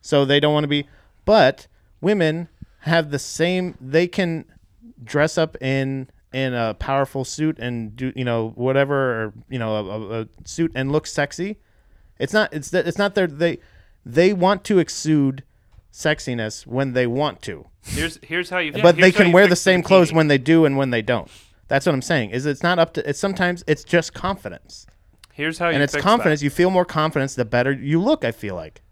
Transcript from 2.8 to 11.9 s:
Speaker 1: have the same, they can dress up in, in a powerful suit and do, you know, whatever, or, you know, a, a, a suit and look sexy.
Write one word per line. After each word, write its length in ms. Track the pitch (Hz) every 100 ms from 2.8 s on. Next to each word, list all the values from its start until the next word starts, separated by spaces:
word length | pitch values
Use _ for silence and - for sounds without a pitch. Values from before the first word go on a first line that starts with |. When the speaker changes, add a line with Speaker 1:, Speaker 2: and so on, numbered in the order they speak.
Speaker 1:
have 300 | - 165 151
the 80 | 143
same, 580 | - - 165 185 180 -
they 260 | 131 151 175
can 380 | 175 180 160 - _ _ _ 233 -
dress 340 | 120 147 156 -
up 240 | 160 -
in, 480 | 131 135 135 135 127 _ _
in 220 | 127 131
a 200 | 123 113
powerful 500 | 107 - 135 139 139
suit 340 | 127 - 156 156
and 360 | 120 120 110 110
do, 160 | 127 -
you 80 |
know, 260 | 123 117 113
whatever, 400 | 117 123 135 139 143 131 113
or, 80 | 110 107 -
you 100 | 127
know, 160 | 113 107
a, 60 |
a, 360 | 98 107 104 113
a 60 | 113 -
suit 260 | - - 165 135
and 140 | 135
look 140 | 151 -
sexy. 520 | - 143 - 185 214 _ _ _